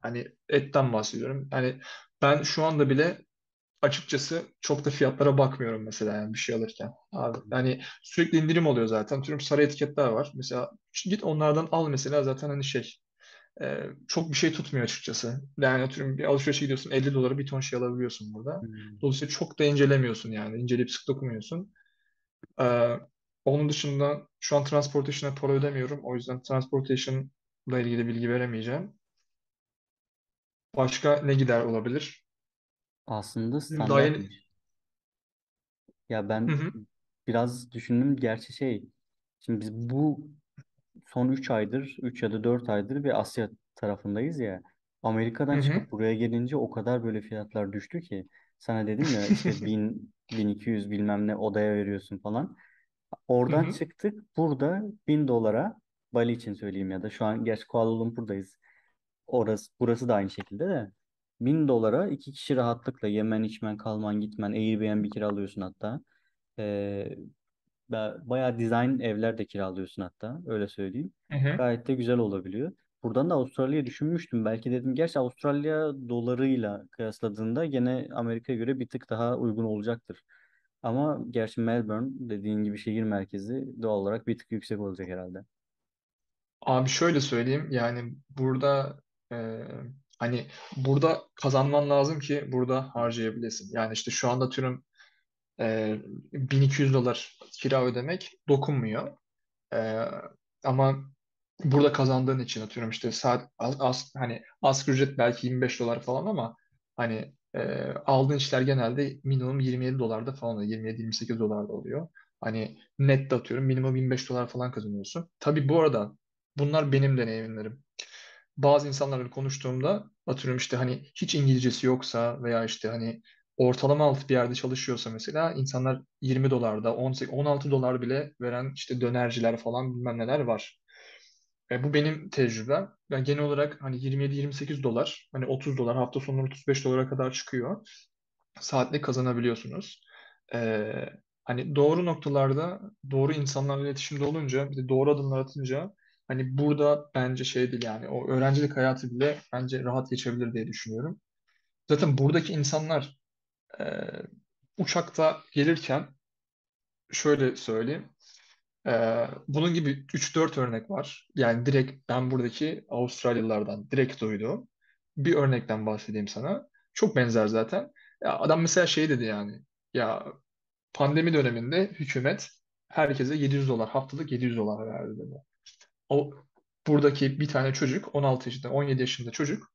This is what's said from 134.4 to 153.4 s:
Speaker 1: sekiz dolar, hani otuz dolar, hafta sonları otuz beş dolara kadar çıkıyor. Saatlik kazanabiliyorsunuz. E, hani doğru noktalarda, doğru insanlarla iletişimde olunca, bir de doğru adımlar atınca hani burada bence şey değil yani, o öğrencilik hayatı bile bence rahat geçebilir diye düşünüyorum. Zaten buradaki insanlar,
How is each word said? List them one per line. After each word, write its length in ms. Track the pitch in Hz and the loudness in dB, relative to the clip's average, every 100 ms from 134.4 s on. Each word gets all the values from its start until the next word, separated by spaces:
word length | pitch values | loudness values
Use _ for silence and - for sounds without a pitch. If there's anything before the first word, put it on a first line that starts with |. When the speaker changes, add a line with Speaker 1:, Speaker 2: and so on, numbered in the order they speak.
| 143 | -4
Speaker 1:
sekiz 300 | 139 143 147 | -6 -6 -2
dolar, 460 | 135 113 147 - _ | 0 0 -2 -6 _
hani 140 | 131 127 | -6 -4
otuz 320 | 131 147 135 | -2 -2 -2
dolar, 180 | 117 123 | 0 0
hafta 220 | 127 139 | 0 -2
sonları 260 | 135 135 131 | -2 -2 -2
otuz 220 | - - | -4 0
beş 180 | 135 135 | 0 2
dolara 240 | 127 127 | 2 0
kadar 220 | 135 127 | 0 -2
çıkıyor. 560 | 127 - 127 120 214 - - _ _ _ _ _ - | -4 -6 -4 -4 -6 -10 -20 _ _ _ _ _ -14
Saatlik 440 | - 135 127 143 | -2 0 2 0
kazanabiliyorsunuz. 1000 | 143 127 127 120 120 117 131 131 - - _ - - _ _ | -2 0 0 2 0 0 -6 -10 -12 -18 _ -20 -20 _ _
E, 380 | 120 113 107 107 - - - _ _ | -4 0 0 -2 -4 -8 -12 _ _
hani 320 | - 123 147 143 | -4 -4 0 4
doğru 300 | 147 170 175 | 6 6 2
noktalarda, 760 | 160 156 139 135 135 170 196 - _ 135 | 0 0 4 4 2 -2 -6 -12 _ -2
doğru 220 | 135 135 | 2 2
insanlarla 520 | 147 135 139 139 139 143 | 2 0 0 -2 0 -2
iletişimde 400 | 139 - 143 147 | -4 -6 -2 -2
olunca, 460 | 160 143 131 139 | 0 0 0 -2
bir 60 | 139 | -4
de 120 | 127 | 2
doğru 220 | 131 139 | 4 6
adımlar 280 | 143 139 135 | 4 2 -2
atınca 540 | 135 147 127 135 190 - _ _ _ | -2 -6 -4 -4 -4 -14 _ _ _
hani 280 | 131 131 131 | -4 -2 2
burada 540 | 147 147 147 147 147 135 | 2 6 4 4 0 -2
bence 280 | 127 127 | 0 -2
şey 280 | 127 123 123 | -2 0 0
değil 120 | 123 | 0
yani, 240 | 117 110 120 | -4 -6 -6
o 200 | 131 - | -6 0
öğrencilik 500 | 127 135 139 143 139 | 2 4 4 2 2
hayatı 320 | 131 131 127 | 2 2 -4
bile 260 | 120 143 147 - | 0 2 0 -6
bence 300 | 123 127 131 | -6 -4 -4
rahat 260 | 123 127 127 | -2 -2 -2
geçebilir 440 | 123 123 120 120 | -4 -4 -4 -4
diye 140 | 113 113 | -4 -6
düşünüyorum. 540 | 104 113 110 147 196 _ _ _ _ _ _ - | -8 -8 -6 -6 -8 _ _ _ _ _ _ 0
Zaten 280 | 147 160 135 | 2 4 6
buradaki 360 | 139 165 165 | 6 4 2
insanlar, 640 | 160 139 156 156 156 135 _ _ _ | -2 0 0 0 -2 -2 _ _ _